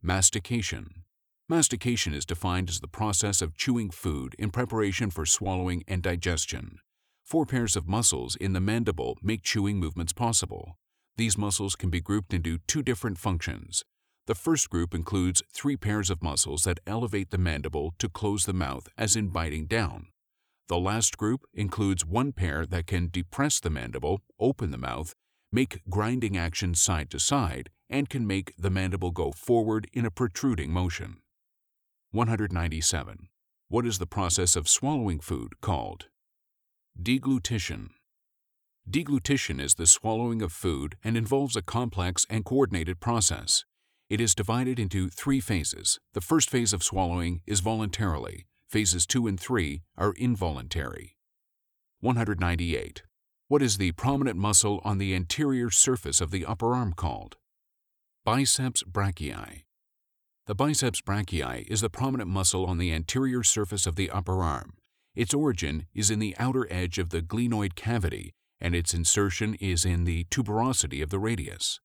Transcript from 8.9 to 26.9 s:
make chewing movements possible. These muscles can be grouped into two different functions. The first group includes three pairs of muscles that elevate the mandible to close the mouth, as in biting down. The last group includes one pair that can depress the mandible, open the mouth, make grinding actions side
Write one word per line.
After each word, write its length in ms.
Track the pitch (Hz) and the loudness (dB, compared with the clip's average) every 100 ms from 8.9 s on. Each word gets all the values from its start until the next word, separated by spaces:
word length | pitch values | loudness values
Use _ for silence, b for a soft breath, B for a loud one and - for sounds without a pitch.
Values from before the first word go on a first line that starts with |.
| 82 60 - | -2 -2 -4
make 200 | 98 113 | -2 -2
chewing 360 | - 110 101 104 | 0 0 0 0
movements 340 | 80 82 82 | -2 -4 -6
possible. 680 | - 120 113 90 - - - _ _ _ - | -2 0 0 -2 -8 -14 -18 _ _ _ -2
These 200 | 113 98 | 0 2
muscles 380 | 104 98 98 | 0 0 -2
can 160 | - 92 | -2 0
be 100 | 87 | -2
grouped 320 | 82 104 95 | 0 -2 0
into 260 | 90 80 82 - | -2 0 -4 -2
two 120 | 156 | -2
different 380 | 135 120 120 90 | 0 -2 -2 -2
functions. 640 | - 87 - 57 - - - _ _ _ - | 0 0 -2 -8 -6 -8 -8 _ _ _ -4
The 80 | 113 | -2
first 340 | - 160 - | 2 2 2
group 240 | 87 85 | 0 -2
includes 480 | 85 80 98 90 90 - | -2 -2 2 2 0 -2
three 240 | - 143 139 | -4 -2 -2
pairs 340 | 110 107 95 | 0 0 0
of 120 | 87 | -2
muscles 400 | 85 71 - 73 | -2 -2 -2 0
that 160 | 92 85 - | 0 0 -2
elevate 440 | 107 117 104 95 | -4 -2 -2 -2
the 80 | 95 | 0
mandible 560 | 87 73 71 76 76 85 | 0 0 -2 -4 -4 -4
to 100 | 107 | -6
close 360 | - 107 101 | -2 -2 0
the 80 | - | 0
mouth, 360 | 92 73 67 - - | 0 -2 -4 -12 -4
as 200 | 110 110 | 0 2
in 140 | 101 | 0
biting 360 | 87 82 78 78 | -2 -2 -4 -2
down. 400 | 113 95 - - _ _ _ _ _ _ | 0 -2 -4 -16 _ _ _ _ _ _
The 100 | 87 | 0
last 380 | 92 110 110 - | 0 2 0 0
group 280 | 104 131 - | 0 0 -4
includes 540 | - 101 95 101 95 80 | -4 -4 0 2 2 0
one 240 | 104 139 | 0 0
pair 360 | 131 92 73 82 | 0 -2 0 -2
that 200 | 90 82 | -2 0
can 220 | 92 87 | 0 0
depress 480 | 87 85 - 143 - | -2 -6 -2 0 2
the 120 | 85 | 0
mandible, 500 | 76 60 55 71 98 _ _ | -4 -4 -4 -2 -2 _ _
open 320 | 120 139 95 | 0 2 -2
the 80 | 64 | -2
mouth, 340 | 64 60 80 - _ _ _ | -4 -4 -8 -10 _ _ _
make 300 | 120 131 - - | 0 0 -4 -4
grinding 460 | 92 107 127 113 95 | 0 0 0 0 0
actions 440 | 85 82 92 82 | -2 -2 0 2
side 300 | - | 2